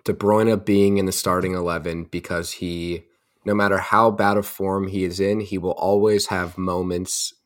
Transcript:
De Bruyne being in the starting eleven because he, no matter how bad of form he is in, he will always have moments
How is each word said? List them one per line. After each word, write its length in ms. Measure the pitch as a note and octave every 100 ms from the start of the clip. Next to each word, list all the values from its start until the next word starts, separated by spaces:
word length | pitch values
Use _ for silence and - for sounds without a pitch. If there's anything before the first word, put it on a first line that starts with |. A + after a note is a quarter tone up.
De 80 | -
Bruyne 500 | G2 G2+ G#2+ A2 G#2
being 340 | G2+ G2+ G2 G2+
in 80 | F#2+
the 60 |
starting 420 | - F#2+ F2+ F#2
eleven 500 | F2+ F2 E2 E2+ E2
because 480 | E2 F2 - E2+ E2+
he, 520 | - F2+ E2+ E2+ E2+ _ _ _ _
no 100 | G#2
matter 240 | G#2 G2+ F#2+
how 320 | - G#2+ A2+
bad 260 | G#2 G2+ G#2
of 80 |
form 440 | G2+ - F#2+ G2 F#2+
he 160 | G2
is 160 | F#2 E2+
in, 200 | G2 G#2+
he 180 | G2 F#2+
will 120 | F2
always 560 | - F#2 G2+ G#2+ G2+ -
have 320 | F#2+ F2 F2
moments 760 | F#2 F2+ F#2 F2 F#2 - - -